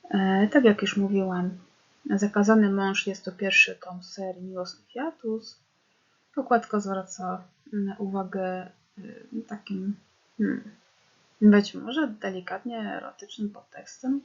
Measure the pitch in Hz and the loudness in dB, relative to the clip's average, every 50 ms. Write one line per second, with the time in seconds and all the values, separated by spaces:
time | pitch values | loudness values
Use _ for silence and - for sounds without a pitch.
0 | - - - 196 190 190 190 196 208 208 - 294 254 220 202 - 202 202 - 202 | -6 0 0 2 2 4 4 4 4 6 4 6 6 6 6 6 0 -2 0 0
1 | 196 196 202 196 190 185 180 180 180 185 - - - _ _ _ _ _ _ _ | 0 2 2 2 2 0 0 -2 -2 -2 -4 -8 -18 _ _ _ _ _ _ _
2 | _ - 208 196 202 208 - 208 202 208 220 220 208 196 196 196 196 196 196 - | _ -2 0 0 0 2 2 4 6 6 6 6 6 4 2 2 0 0 -2 -2
3 | - 202 190 - - 190 180 - 196 190 190 - - 190 185 - - 180 180 180 | -4 -4 -8 -8 -10 -12 -8 -4 -2 2 6 4 4 4 2 -12 -14 -14 -14 -14
4 | 180 - - 202 190 190 185 180 185 190 185 185 180 185 - _ _ _ _ 240 | -16 -16 -12 -8 -8 -8 -8 -10 -12 -10 -8 -8 -8 -8 -12 _ _ _ _ -6
5 | 294 330 320 _ - 220 220 226 - - - _ _ _ _ _ _ _ _ _ | -6 -6 -8 _ -6 -6 -6 -6 -8 -12 -20 _ _ _ _ _ _ _ _ _
6 | _ _ _ _ _ _ _ 294 269 - 247 220 220 - - 208 202 196 190 190 | _ _ _ _ _ _ _ -6 2 4 2 2 2 0 -4 -2 -2 -2 -6 -6
7 | 190 - - - 185 180 185 185 - - _ _ _ - - 208 196 196 196 - | -6 -10 -12 -10 -8 -8 -8 -8 -12 -18 _ _ _ -8 -6 -4 -4 -4 -6 -6
8 | 202 190 190 196 190 185 - 190 185 185 185 185 185 185 _ _ _ _ _ 202 | -6 -4 -4 -6 -6 -4 -6 -6 -4 -4 -6 -8 -10 -14 _ _ _ _ _ -18
9 | 185 - - - - - 226 226 226 - 208 208 _ - 196 185 190 196 208 - | -18 -16 -18 -18 -18 -12 -12 -12 -10 -10 -14 -14 _ -8 -8 -6 -4 -6 -6 -8
10 | _ _ _ _ _ _ _ - 214 190 - - - - - _ _ _ _ _ | _ _ _ _ _ _ _ -2 -2 -2 -2 -4 -8 -14 -20 _ _ _ _ _
11 | _ _ _ _ _ _ _ _ 208 214 208 208 202 - - 190 - 220 254 320 | _ _ _ _ _ _ _ _ 8 8 8 8 6 2 -8 -10 -10 -4 -2 -2
12 | 311 240 214 - - 196 190 185 180 - 180 190 - 240 233 226 214 196 - - | -2 -2 -4 -6 -8 -6 -6 -8 -8 -10 -10 -8 -8 -8 -8 -6 -8 -8 -8 -8
13 | - - - - 202 208 - - 214 202 202 - - _ - - - - - - | -10 -14 -16 -18 -20 -18 -8 -6 -6 -6 -8 -12 -20 _ -20 -20 -18 -20 -18 -8
14 | - 254 277 277 | -4 -2 -2 -2